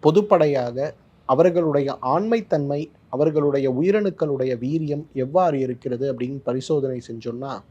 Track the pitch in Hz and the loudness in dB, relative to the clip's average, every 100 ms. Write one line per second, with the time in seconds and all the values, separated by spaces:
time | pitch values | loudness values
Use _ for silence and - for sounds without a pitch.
0 | 151 165 208 185 151 139 120 123 151 - | 6 4 4 4 4 2 -2 -4 -6 -8
1 | _ _ - 131 180 170 160 143 139 131 | _ _ 0 4 6 4 2 0 0 -4
2 | 127 156 214 233 202 160 139 143 156 _ | -2 0 0 -2 0 -2 -2 -4 -8 _
3 | _ 131 151 151 147 139 135 127 175 208 | _ 0 2 2 2 2 0 0 2 2
4 | 202 165 151 135 131 123 123 160 151 143 | 0 -2 -4 -2 -2 -2 -2 -4 -2 -6
5 | 147 139 127 170 175 143 127 123 131 120 | -6 -6 0 2 2 0 -2 -4 -6 -4
6 | 135 120 123 139 127 127 127 151 135 127 | -4 -4 -6 -6 -4 -4 -2 -2 -2 -6
7 | 117 113 120 117 135 120 - | -10 -10 -10 -8 -10 -10 -12